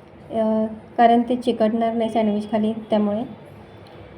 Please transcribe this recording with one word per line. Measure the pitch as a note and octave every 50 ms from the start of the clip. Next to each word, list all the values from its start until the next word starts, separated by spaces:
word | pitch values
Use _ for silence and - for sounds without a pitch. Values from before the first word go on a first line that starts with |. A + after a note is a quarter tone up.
| - - - - - -
अं, | - A3+ A3 A3 A3 A3 A3 A3 A3 - - - - -
कारण | A#3 A3+ A#3 A#3+ A#3 A#3+
ते | B3
चिकटणार | B3 - B3 A3 - A3+ A3 A3+ A3+ A3+ A3+ A3+
नाही | A#3 A3 A3+
सँडविच | - A#3 A3 G#3+ G3+ G#3 G#3 -
खाली, | A#3 G#3+ G#3+ G#3+ A3
त्यामुळे | A3 - - A3 G#3 G#3 G#3 G#3 A3 B3 - - - - - - - - - - - - - - - - - -